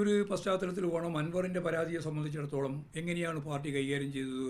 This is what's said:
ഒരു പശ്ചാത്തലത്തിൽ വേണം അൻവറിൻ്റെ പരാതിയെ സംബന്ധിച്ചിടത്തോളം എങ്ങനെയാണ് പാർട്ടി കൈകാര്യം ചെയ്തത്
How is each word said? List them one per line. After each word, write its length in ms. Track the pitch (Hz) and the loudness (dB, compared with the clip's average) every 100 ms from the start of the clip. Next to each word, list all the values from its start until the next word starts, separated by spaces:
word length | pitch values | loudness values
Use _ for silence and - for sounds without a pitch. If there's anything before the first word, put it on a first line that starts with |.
ഒരു 120 | 208 202 202 | 4 4 4
പശ്ചാത്തലത്തിൽ 540 | 190 202 190 185 180 175 | 0 2 2 2 0 0
വേണം 220 | 165 170 156 | 2 0 0
അൻവറിൻ്റെ 420 | 156 180 185 180 165 | 0 0 0 0 0
പരാതിയെ 340 | 160 165 170 151 | 0 0 -2 -2
സംബന്ധിച്ചിടത്തോളം 680 | 151 151 151 143 143 139 143 147 160 | -2 -2 -2 -2 0 0 -2 -6 -6
എങ്ങനെയാണ് 420 | 170 175 170 160 147 | -2 -2 -2 -2 -4
പാർട്ടി 240 | 143 147 139 | -4 -2 0
കൈകാര്യം 340 | 135 143 139 139 | 0 0 -2 -4
ചെയ്തത് 260 | 135 131 | -4 -2